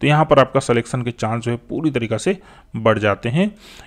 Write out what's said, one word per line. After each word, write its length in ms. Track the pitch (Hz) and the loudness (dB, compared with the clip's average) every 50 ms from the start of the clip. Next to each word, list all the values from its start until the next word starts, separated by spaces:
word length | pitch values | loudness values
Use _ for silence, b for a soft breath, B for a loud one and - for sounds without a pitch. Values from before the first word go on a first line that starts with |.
तो 60 | - | 0
यहाँ 180 | 143 147 151 156 | 2 4 4 4
पर 140 | 156 151 139 | 4 4 4
आपका 220 | 127 - - 135 | 4 4 2 -2
सिलेक्शन 420 | - - 120 117 117 - - 127 | 0 0 0 0 -2 -4 -6 -6
के 80 | 120 120 | -6 -6
चांस 340 | 117 - 120 110 117 117 113 | -6 -6 -4 -4 -4 -4 -4
जो 60 | 120 | -4
है 60 | 120 117 - - | -6 -6 -8 -8
पूरी 220 | 107 127 160 156 | -8 -4 -2 -2
तरीक़ा 260 | 135 123 113 110 113 | -2 -2 -4 -4 -4
से 200 | 110 - 175 196 185 b b b b b b - | -2 -2 -2 -4 -4 b b b b b b -8
बढ़ 220 | 117 110 110 107 104 | 0 2 2 2 2
जाते 300 | 104 104 98 - - 117 | 2 0 0 -2 -4 -4
हैं। 220 | 123 165 196 208 208 B B B B B B | -2 -2 -2 -2 -4 B B B B B B